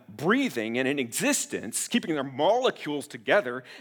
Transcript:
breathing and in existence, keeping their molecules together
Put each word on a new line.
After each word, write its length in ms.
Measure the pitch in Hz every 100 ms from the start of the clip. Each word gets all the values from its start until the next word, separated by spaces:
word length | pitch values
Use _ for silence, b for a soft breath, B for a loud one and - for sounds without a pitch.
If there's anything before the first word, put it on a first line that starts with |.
| -
breathing 680 | 107 156 254 262 120 110 120
and 120 | 131
in 100 | 143
existence, 880 | 117 - 247 277 - 92 107 - -
keeping 300 | 240 - 151
their 80 |
molecules 800 | 135 131 170 240 247 - 156 147 -
together 560 | 120 110 196 123 123 B B